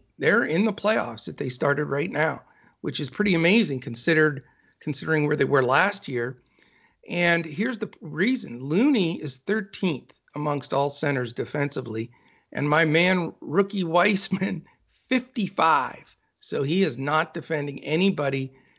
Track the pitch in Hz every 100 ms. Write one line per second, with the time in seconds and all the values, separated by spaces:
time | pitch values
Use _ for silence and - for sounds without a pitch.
0 | _ - 143 208 - 165 220 208 202 226
1 | - 117 - 143 143 - 139 143 147 139
2 | - 151 156 131 - _ _ _ - -
3 | 139 - 208 170 165 220 170 131 123 113
4 | - 160 156 135 - _ _ _ - 139
5 | 156 156 147 151 135 139 127 139 190 202
6 | - 123 120 127 _ _ _ _ _ _
7 | - 175 175 170 160 147 233 226 202 -
8 | 165 147 214 254 196 120 135 170 277 254
9 | 170 180 151 - - 220 202 - 185 131
10 | - _ _ 147 151 143 - 139 143 -
11 | 151 139 120 117 120 151 143 139 120 110
12 | 117 _ _ _ _ - 143 151 165 156
13 | 180 185 165 - - 160 196 202 170 170
14 | 202 196 - 190 196 170 - _ _ _
15 | - 254 254 - 185 - 160 147 123 -
16 | - _ _ _ - 143 139 180 180 123
17 | 139 156 160 170 - 156 143 139 135 160
18 | 196 156 143 135 131 - _